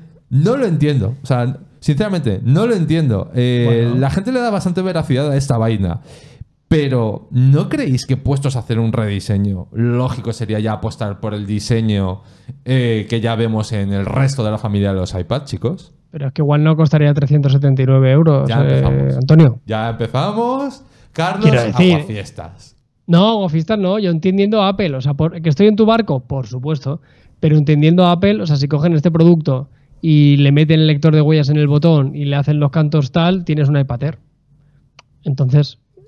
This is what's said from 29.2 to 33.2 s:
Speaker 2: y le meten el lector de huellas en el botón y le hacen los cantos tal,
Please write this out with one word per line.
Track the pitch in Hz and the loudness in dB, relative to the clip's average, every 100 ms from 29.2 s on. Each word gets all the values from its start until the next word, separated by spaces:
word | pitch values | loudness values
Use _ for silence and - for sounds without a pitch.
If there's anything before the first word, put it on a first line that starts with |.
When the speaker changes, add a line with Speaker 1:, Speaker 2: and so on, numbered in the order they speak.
| 170 165 147 131 147 _ _ _ | 4 4 2 -4 -6 _ _ _
Speaker 2:
y | 165 151 143 143 | 2 4 6 6
le | 139 | 4
meten | 143 156 160 | 4 4 4
el | 156 | 2
lector | 147 160 | 2 2
de | 156 | 4
huellas | 151 156 139 | 4 2 2
en | 151 | 2
el | 147 | 2
botón | 147 165 156 135 147 | 2 4 2 0 -2
y | |
le | 143 143 | -4 -2
hacen | 139 151 | 0 0
los | 143 | 0
cantos | 160 151 151 135 | 0 0 0 0
tal, | 175 | 0